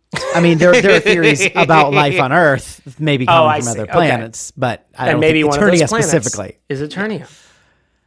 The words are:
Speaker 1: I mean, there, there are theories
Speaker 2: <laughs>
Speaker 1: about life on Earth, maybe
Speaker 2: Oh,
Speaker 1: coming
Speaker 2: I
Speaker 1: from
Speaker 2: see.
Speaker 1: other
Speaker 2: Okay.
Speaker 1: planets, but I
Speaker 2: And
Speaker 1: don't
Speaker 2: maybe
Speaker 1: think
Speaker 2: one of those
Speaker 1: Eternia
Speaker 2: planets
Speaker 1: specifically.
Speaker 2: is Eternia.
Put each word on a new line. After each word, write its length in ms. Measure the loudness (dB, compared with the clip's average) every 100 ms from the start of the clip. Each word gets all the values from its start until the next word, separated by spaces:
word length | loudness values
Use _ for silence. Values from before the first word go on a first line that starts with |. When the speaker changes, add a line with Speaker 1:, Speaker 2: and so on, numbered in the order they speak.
| _ -10 -4
Speaker 1:
I 60 | 0
mean, 160 | 2 4
there, 220 | 4 4
there 160 | 4 2
are 40 |
theories 460 | 2 2 2 0 -2
Speaker 2:
<laughs> 20 |
Speaker 1:
about 380 | 0 2 2 2
life 260 | 2 0 0
on 120 | 0
Earth, 640 | 2 2 0 -6 -18 -20 -6
maybe 280 | -2 -2 2
Speaker 2:
Oh, 60 |
Speaker 1:
coming 160 | 4 4
Speaker 2:
I 60 | 0
Speaker 1:
from 60 |
Speaker 2:
see. 60 | -4
Speaker 1:
other 100 | -6
Speaker 2:
Okay. 80 | -2
Speaker 1:
planets, 580 | 0 0 -2 -6 -14 -16
but 340 | -6 -6 -6 _ -6
I 80 | -2
Speaker 2:
And 40 |
Speaker 1:
don't 60 | 0
Speaker 2:
maybe 220 | 2 2
Speaker 1:
think 80 | 0
Speaker 2:
one 100 | 0
of 80 | 2
those 100 | 2
Speaker 1:
Eternia 60 | 0
Speaker 2:
planets 200 | -2 0
Speaker 1:
specifically. 480 | -2 -2 -10 -14 -16 _
Speaker 2:
is 120 | -10
Eternia. 500 | -8 -8 -8 -8 -12 _ _ _ _ _ _ _